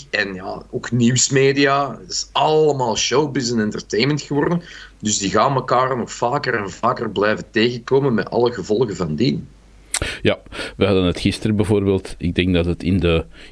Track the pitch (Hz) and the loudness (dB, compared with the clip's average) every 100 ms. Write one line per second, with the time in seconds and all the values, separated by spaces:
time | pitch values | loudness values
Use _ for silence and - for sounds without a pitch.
0 | - 104 98 92 95 98 - 123 - 123 | -6 -4 -4 -6 -10 -12 -10 -10 -4 2
1 | 117 127 - 139 135 139 139 139 143 95 | 2 4 2 4 4 4 2 2 -2 -6
2 | 92 85 - 131 147 156 156 135 123 104 | -10 -10 -6 0 2 4 2 2 0 0
3 | - 123 151 135 117 120 107 - - 101 | 0 0 0 -2 -2 -2 -2 -4 -4 0
4 | 131 151 - 143 - 175 - - - - | 0 0 -2 -2 0 -2 -4 -16 -20 -8
5 | 107 104 98 107 123 139 110 127 131 127 | -4 -2 0 2 2 0 0 0 2 -2
6 | 104 - 120 143 131 120 98 90 117 123 | -6 -4 -2 -2 -2 -2 -4 -4 -2 -2
7 | 113 98 104 98 85 117 117 123 120 135 | -4 0 0 0 -2 0 2 0 0 2
8 | 139 110 90 104 120 117 87 104 98 90 | 2 0 0 0 0 0 -2 0 0 -2
9 | 85 76 78 73 - - - - - - | -4 0 0 -2 -8 -18 -20 -20 -10 -6
10 | - - - 98 - - - - 98 95 | -6 -2 0 0 -4 -12 -10 0 2 4
11 | 90 85 104 95 110 104 107 104 98 95 | 2 2 0 0 0 0 2 2 2 0
12 | - - 87 87 90 87 85 82 - 95 | -2 -6 -2 0 2 2 0 -2 0 2
13 | 85 82 - - - | 2 2 -2 -12 -10